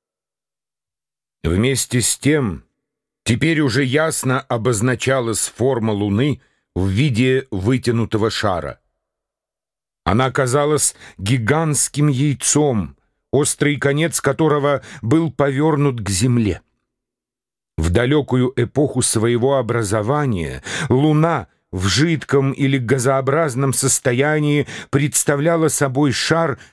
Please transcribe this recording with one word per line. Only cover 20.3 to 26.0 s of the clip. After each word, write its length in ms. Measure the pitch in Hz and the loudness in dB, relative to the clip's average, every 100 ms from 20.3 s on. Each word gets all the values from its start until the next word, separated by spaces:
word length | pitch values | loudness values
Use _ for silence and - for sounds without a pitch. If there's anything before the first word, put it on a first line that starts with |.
| 95 73 65 - - 151 | -2 -4 -8 -10 -6 0
Луна 580 | 127 151 151 165 147 - _ _ | 2 4 4 2 0 -6 _ _
в 160 | 95 95 | -4 -2
жидком 640 | 92 165 156 - 139 135 | 0 0 0 0 0 2
или 260 | - 143 135 | 0 0 0
газообразном 920 | 113 131 120 135 131 147 156 120 139 | 0 0 2 0 0 0 0 -2 -2
состоянии 960 | 127 135 - 131 120 143 151 147 147 - - - | 0 0 0 0 0 0 0 0 0 -2 -8 -4
представляла 800 | 135 143 - - 143 160 165 160 | 0 0 -2 0 0 2 2 2
собой 420 | - 139 127 | 2 0 2